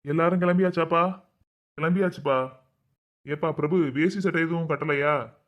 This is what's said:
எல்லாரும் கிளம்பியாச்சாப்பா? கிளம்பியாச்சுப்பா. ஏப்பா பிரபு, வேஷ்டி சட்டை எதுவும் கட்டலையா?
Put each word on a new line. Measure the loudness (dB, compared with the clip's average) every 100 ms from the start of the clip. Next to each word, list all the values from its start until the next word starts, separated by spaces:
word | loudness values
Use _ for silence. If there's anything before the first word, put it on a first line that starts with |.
எல்லாரும் | -2 0 2 2
கிளம்பியாச்சாப்பா? | 2 4 2 0 0 2 0 -4 _ _ _ _ _ -6
கிளம்பியாச்சுப்பா. | -2 0 0 -2 0 0 0 -8 _ _ _ _ _ _
ஏப்பா | -10 -4 -4
பிரபு, | -2 0 2 0
வேஷ்டி | 2 0 0
சட்டை | -2 0
எதுவும் | -2 -2 -2
கட்டலையா? | -4 -2 0 0 0 -4 -14